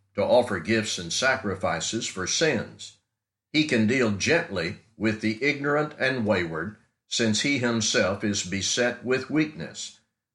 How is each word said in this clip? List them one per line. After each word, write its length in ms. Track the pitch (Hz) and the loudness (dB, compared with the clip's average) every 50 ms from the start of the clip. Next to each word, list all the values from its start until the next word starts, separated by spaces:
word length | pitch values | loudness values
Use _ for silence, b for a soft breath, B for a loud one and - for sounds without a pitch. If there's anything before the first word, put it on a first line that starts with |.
| _ _ _ | _ _ _
to 60 | 104 | -2
offer 380 | 95 82 107 127 120 - 104 87 | 2 6 6 6 6 4 0 -2
gifts 380 | 78 101 113 113 107 - - - | 0 0 2 2 2 0 -4 -6
and 160 | 87 85 - | -6 -4 -2
sacrifices 920 | - 127 131 131 - - 104 90 92 - 87 85 90 85 - - 113 120 | 0 2 2 2 0 -2 -4 -4 -2 -2 -2 -2 -2 -2 -4 -4 -4 -4
for 220 | - - 95 92 87 | -6 -6 -6 -4 -2
sins. 680 | - - 170 156 135 101 - - - - - - - _ _ _ _ _ _ _ _ _ _ _ - | 0 2 2 2 2 0 -4 -6 -12 -16 -18 -20 -20 _ _ _ _ _ _ _ _ _ _ _ 0
He 100 | 151 151 | 0 2
can 240 | 151 131 113 110 104 | 4 4 4 4 4
deal 240 | 131 135 120 107 | 4 4 2 2
gently 680 | 104 92 87 127 156 170 165 - 101 90 82 85 82 - _ _ _ - | 2 0 2 2 2 2 2 0 -4 -4 -4 -4 -6 -8 _ _ _ -2
with 240 | 98 110 104 107 | 0 0 0 0
the 200 | - 107 110 107 | -2 -2 -2 0
ignorant 520 | 131 147 143 135 143 147 147 151 151 147 - - | 0 0 0 0 -2 0 0 0 0 -2 -4 -2
and 280 | 123 131 135 127 107 | -2 0 0 0 0
wayward, 500 | 104 104 92 87 82 82 80 85 107 107 - _ _ _ _ _ _ | 2 2 0 0 -2 -4 -6 -6 -8 -10 -12 _ _ _ _ _ _
since 340 | - - 117 110 107 - | -2 0 2 2 2 2
he 180 | - 143 143 135 | 2 0 0 0
himself 680 | 123 120 117 113 107 - - 123 101 92 101 101 113 | 0 0 0 0 0 2 2 2 2 2 0 0 -2
is 180 | 104 101 101 - | -2 -2 -2 -2
beset 600 | 92 98 95 95 - - 127 120 123 110 - - | -4 -4 -4 -2 -2 0 0 0 0 -2 -4 -2
with 240 | 120 127 131 131 - | -2 -2 -2 0 -2
weakness. 680 | 139 156 156 156 - - 76 - - - - - - - _ _ _ _ _ _ _ | 0 0 0 -2 -4 -8 -12 -12 -10 -12 -14 -14 -16 -20 _ _ _ _ _ _ _